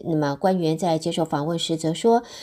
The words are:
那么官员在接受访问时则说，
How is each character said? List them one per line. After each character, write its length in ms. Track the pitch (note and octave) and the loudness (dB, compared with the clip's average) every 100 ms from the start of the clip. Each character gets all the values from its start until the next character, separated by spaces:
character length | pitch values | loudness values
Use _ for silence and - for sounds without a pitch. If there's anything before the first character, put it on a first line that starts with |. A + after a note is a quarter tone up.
那 160 | - D#3 | -2 0
么 180 | C#3+ | 0
官 240 | C#3 F#3+ F#3+ | 0 2 2
员 180 | D#3+ D#3+ | 0 0
在 220 | F3+ D#3+ | 0 0
接 140 | E3+ | 0
受 120 | E3+ | -2
访 220 | D#3+ D3 D3+ | -2 -2 -2
问 100 | E3+ | -2
时 200 | - D#3+ | -2 -2
则 180 | D#3+ | -2
说， 300 | D#3+ A#3 A#3 A#3 - | 0 4 2 0 -18